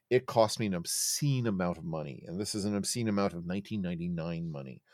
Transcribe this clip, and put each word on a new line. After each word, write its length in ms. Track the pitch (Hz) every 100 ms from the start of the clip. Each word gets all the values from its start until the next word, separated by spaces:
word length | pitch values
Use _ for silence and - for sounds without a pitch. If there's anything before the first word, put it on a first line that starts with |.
| -
it 160 | 123 127
cost 340 | 120 110 -
me 60 | 110
an 80 |
obscene 720 | 90 85 - - - 147 131 117
amount 320 | 95 90 82
of 60 |
money, 400 | 85 80 76 65 -
and 140 | 87
this 140 | 104
is 100 | 107
an 120 | 101 101
obscene 320 | 95 120 113
amount 260 | 101 98
of 120 | 85 85
nineteen 360 | 95 101 110
ninety-nine 680 | 90 87 87 85 80 85 85
money. 320 | 73 67 64 _